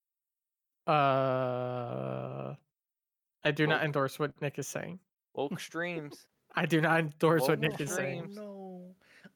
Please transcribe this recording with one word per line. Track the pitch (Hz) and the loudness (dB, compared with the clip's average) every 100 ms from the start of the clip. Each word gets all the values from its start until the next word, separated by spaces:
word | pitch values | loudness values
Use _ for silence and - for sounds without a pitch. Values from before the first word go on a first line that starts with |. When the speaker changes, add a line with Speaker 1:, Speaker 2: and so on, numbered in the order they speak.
| _ _ _ _ _ _ _ _ - | _ _ _ _ _ _ _ _ 2
Speaker 1:
Uh, | 151 139 135 131 131 127 123 123 123 120 131 131 - - 131 67 143 _ _ _ _ _ _ _ _ | 4 6 4 2 2 0 -2 -4 -4 -6 -6 -4 -6 -6 -8 -10 -12 _ _ _ _ _ _ _ _
I | 151 | -2
do | 147 151 | 2 2
not | 156 | 2
Speaker 2:
Woke | |
Speaker 1:
endorse | 156 143 135 - | 2 0 -2 -2
what | 147 - | -4 -4
Nick | 147 - | -6 -6
is | 139 | -8
saying. | - - 180 _ _ _ | -8 -8 -10 _ _ _
Speaker 2:
woke | - 139 180 | -4 -4 -4
streams. | - 160 175 170 147 - _ | -8 -6 -4 -6 -10 -14 _
Speaker 1:
<laughs> | _ _ | _ _
I | - 160 | -2 2
do | 160 | 4
not | 156 165 | 6 4
endorse | 156 - 160 160 135 | 2 2 4 6 4
what | 147 | 2
Speaker 2:
Woke | |
Speaker 1:
Nick | 151 - | 0 -2
is | 139 | -4
saying. | 139 135 151 196 | -2 -4 -6 -10
Speaker 2:
streams. | |
Speaker 3:
No, | 208 208 196 190 180 180 185 _ - - | -12 -12 -12 -12 -14 -16 -20 _ -20 -20